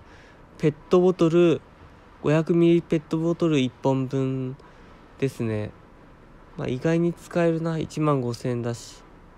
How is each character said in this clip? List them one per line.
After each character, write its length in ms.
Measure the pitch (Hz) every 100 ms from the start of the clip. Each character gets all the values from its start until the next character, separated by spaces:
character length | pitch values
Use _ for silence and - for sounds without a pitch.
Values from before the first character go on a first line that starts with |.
| - - - - - -
ペ 100 | 156
ッ 60 | 147 -
ト 100 | 185
ボ 120 | 180
ト 160 | 180 165
ル、 320 | 170 170 139 - - - - - -
五 100 | 143
百 220 | 156 160
ミ 200 | 170 170
リ 80 | 170
ペ 140 | 165 165
ッ 40 |
ト 180 | - 160
ボ 180 | 165 165
ト 100 | 170
ル 120 | 151
一 100 | 131
本 380 | - 139 135 127
分 480 | 135 131 131 127 131 - - - - - -
で 100 | 135
す 160 | -
ね。 260 | 113 107 107 - - - - - - - - -
ま 80 |
あ、 40 | 135
意 120 | 127
外 180 | 160 165
に 140 | 170
使 320 | 170 - 180
え 80 | 170
る 80 | 160
な。 160 | 165 160
一 220 | - -
万 200 | 151 143
五 140 | 120
千 180 | 120 131
円 100 | 120
だ 120 | 120
し。 280 | 120 - - - - -